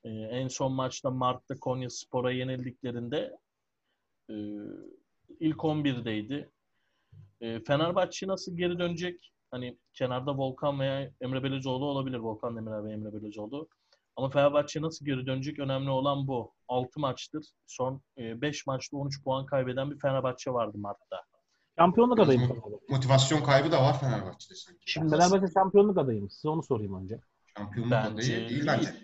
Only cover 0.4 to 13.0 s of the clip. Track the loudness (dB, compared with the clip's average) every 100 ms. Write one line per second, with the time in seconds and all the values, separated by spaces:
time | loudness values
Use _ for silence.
0.4 | -6 -2 -2 0 -4 -4 -4 0 0 0
1.4 | _ -6 -4 -4 -4 -10 -6 -2 0 -2
2.4 | -4 -4 -8 -8 -6 -6 -4 -4 -4 -12
3.4 | _ _ _ _ _ _ _ _ -12 -10
4.4 | -8 -8 -12 -14 -18 -20 _ _ _ -4
5.4 | -2 0 -2 0 0 -2 -2 -4 -4 -8
6.4 | -10 _ _ _ _ _ _ -20 -20 _
7.4 | -8 -6 0 2 2 2 0 -2 -6 -6
8.4 | -6 -2 -2 0 -2 -2 -6 -8 _ _
9.4 | _ -10 -10 -12 _ -6 -2 -2 -2 -2
10.4 | -2 -2 -2 0 -2 -2 -6 -8 -6 -4
11.4 | -2 -2 -2 -2 -2 -2 -2 -4 -6 -6
12.4 | -6 -6 -6 -6 -6 -8